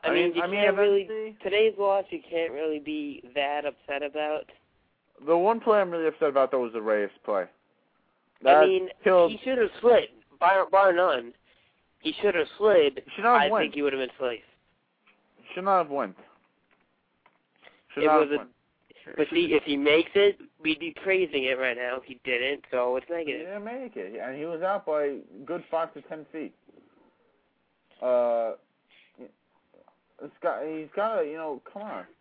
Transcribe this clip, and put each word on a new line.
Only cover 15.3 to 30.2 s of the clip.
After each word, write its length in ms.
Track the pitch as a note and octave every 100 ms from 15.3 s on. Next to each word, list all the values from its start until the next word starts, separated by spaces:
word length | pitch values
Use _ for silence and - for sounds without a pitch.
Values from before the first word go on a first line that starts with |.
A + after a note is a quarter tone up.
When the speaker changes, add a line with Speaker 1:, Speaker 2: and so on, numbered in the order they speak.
| _ -
Speaker 2:
Should 100 | -
not 140 | F#3+ F#3+
have 120 | D#3+
went. 260 | C#3 A2+ F#2 - _ _ _ _ _ _ _ _ _ _ _ _ _ - _ _
Should 80 | -
Speaker 1:
It 40 | D3+
Speaker 2:
not 140 | D3+
Speaker 1:
was 100 | D3
Speaker 2:
have 20 |
Speaker 1:
a 40 | C#3+
Speaker 2:
went. 120 | G2 _ _ _ _ - - -
Speaker 1:
But 100 | D3
see, 140 | D#3+ E3+
if 100 | D3+
he 120 | D3+ C#3+
makes 340 | C#3+ D#3 E3+
it, 240 | G3+ G3+ G3 - _
we'd 160 | D#3 D#3
be 160 | E3 D3+
praising 420 | G3 F#3+ F3 D3
it 140 | C3 B2+
right 180 | C3 A#2+
now. 240 | B2 C3
He 160 | - B2+
didn't, 400 | - B2 B2+ C#3+ -
so 260 | B2+ B2 B2+
it's 100 | -
Speaker 2:
He 80 |
Speaker 1:
negative. 320 | E3+ D#3 B2+ E3
Speaker 2:
didn't 180 | G3+
make 320 | G#3 B3 B3+ E3+
it, 240 | F#2 G#2+
and 160 | A2+ C3+
he 80 |
was 180 | D#3 E3
out 240 | F#3 G3+ G3
by 180 | D3+
a 140 | D3 C3 - F#2+
good 180 | C#3+ F3 -
five 220 | E3 D#3+
to 80 | D3+
ten 220 | - D#3 D3+
feet. 220 | D#3+ B2+ _ _ - _ _ _ _ _ _ _ _ _ _ _ _
Uh, 520 | B2+ B2 A#2+ A#2 A2+ - _ _ _ _ _ _ - _ _ _ _ _ _ _ _ _